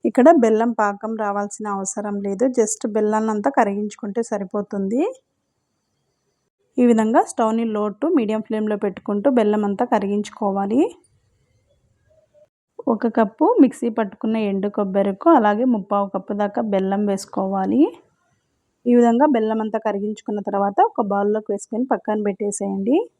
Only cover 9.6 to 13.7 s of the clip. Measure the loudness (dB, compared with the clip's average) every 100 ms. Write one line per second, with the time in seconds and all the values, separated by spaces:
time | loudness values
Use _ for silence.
9.6 | 0 -2 0 0 0 -4 -4 -4 -4 -2
10.6 | 0 0 0 -4 _ _ _ _ _ _
11.6 | _ _ _ _ _ _ _ _ _ _
12.6 | _ -8 -4 -2 0 0 -2 2 2 6
13.6 | 4